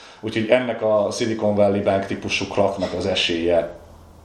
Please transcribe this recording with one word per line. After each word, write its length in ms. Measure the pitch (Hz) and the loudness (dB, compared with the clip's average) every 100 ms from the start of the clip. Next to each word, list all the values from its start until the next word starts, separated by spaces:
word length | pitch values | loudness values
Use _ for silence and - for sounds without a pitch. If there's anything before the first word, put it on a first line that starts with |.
| - - | -20 -12
Úgyhogy 280 | 110 113 110 | -6 -4 2
ennek 320 | 127 123 110 | 2 2 -2
a 260 | 110 107 98 | 2 2 2
Silicon 440 | 104 113 110 107 104 | -2 -2 0 0 2
Valley 260 | 101 98 | 2 2
Bank 240 | 101 98 98 | 0 0 -2
típusú 400 | 98 101 - 95 | -6 -4 -4 -2
kraknak 460 | - 101 95 90 | 0 0 0 -4
az 120 | 87 95 | -2 -2
esélye 720 | 92 - 85 85 85 82 - - - - - | 0 0 0 2 2 0 -8 -20 -20 -20 -20